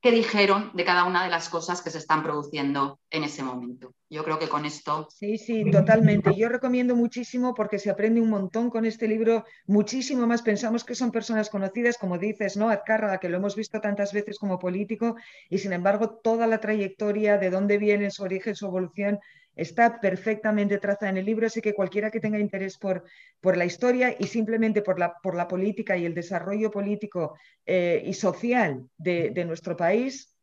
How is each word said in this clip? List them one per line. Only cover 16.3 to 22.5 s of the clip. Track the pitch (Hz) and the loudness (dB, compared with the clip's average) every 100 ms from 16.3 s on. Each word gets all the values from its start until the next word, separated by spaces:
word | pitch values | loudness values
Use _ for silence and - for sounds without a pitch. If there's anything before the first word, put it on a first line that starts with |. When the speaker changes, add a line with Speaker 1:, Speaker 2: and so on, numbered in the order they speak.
| 226 233 | 2 2
Speaker 2:
la | 220 | 0
trayectoria, | 214 214 196 190 214 208 214 202 | 0 -2 -2 -4 -2 0 4 4
de | 190 | 2
dónde | 185 202 208 | 0 2 2
viene, | 208 208 202 | 4 2 0
su | - | -4
origen, | 196 185 208 | -6 -4 -4
su | 196 202 | -6 -4
evolución, | 185 180 190 202 202 - - _ - | -4 -4 -4 -2 -2 -6 -20 _ -8
está | 160 - 233 233 | -6 4 4 4
perfectamente | 196 185 220 214 214 214 202 196 | -2 0 -2 -2 0 0 2 0
trazada | 202 202 202 | 0 -2 0
en | 190 | -2
el | 196 | 0
libro, | 220 226 | 0 0
así | 226 | -2
que | 214 | -4
cualquiera | 208 185 202 214 | -2 -2 -2 -4
que | 220 | -4
tenga | 214 214 | -2 0
interés | 208 | -2